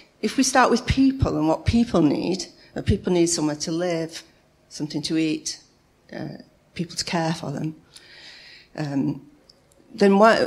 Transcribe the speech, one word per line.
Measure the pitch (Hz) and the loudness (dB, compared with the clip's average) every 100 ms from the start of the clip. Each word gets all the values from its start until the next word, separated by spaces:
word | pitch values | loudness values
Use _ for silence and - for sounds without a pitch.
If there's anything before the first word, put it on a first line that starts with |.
| - _ | -20 _
if | 214 - | -4 0
we | |
start | 262 262 240 | 2 4 4
with | 233 - | 2 0
people | - 269 269 - 151 | 2 2 2 0 2
and | 156 | 0
what | - - | 0 2
people | 233 233 175 | 2 2 4
need, | 151 127 143 185 - - _ - | 4 2 -2 -4 -8 -18 _ -6
uh, | |
people | - 202 - | -2 0 2
need | 180 170 | 2 2
somewhere | 170 151 147 | 0 -2 -4
to | 175 | -6
live, | 165 180 165 160 - - _ _ _ _ | -4 -2 -4 -6 -12 -20 _ _ _ _
something | - 147 151 | -10 -8 -6
to | - 160 | -4 -2
eat, | 156 156 - - _ _ _ _ _ | -2 -4 -8 -12 _ _ _ _ _
uh, | - - - - _ _ | -12 -12 -14 -20 _ _
people | - 165 - | -12 -8 -8
to | - | -4
care | 170 160 | -2 -2
for | 165 143 | -4 -8
them, | 147 156 156 _ - - - - - - - _ - | -6 -8 -10 _ -20 -20 -20 -20 -20 -20 -20 _ -10
um, | 147 143 147 143 - _ _ _ _ _ _ - | -6 -2 -4 -6 -12 _ _ _ _ _ _ 2
then | 202 196 | 4 6
why, | 220 208 | 6 4